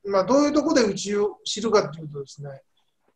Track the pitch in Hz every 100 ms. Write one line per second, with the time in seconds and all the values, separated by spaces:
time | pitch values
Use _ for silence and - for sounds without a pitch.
0 | 403 196 185 269 294 294 285 285 220 196
1 | 196 208 208 - - 208 220 202 151 160
2 | 156 143 139 - 143 135 _ _ _ _
3 | _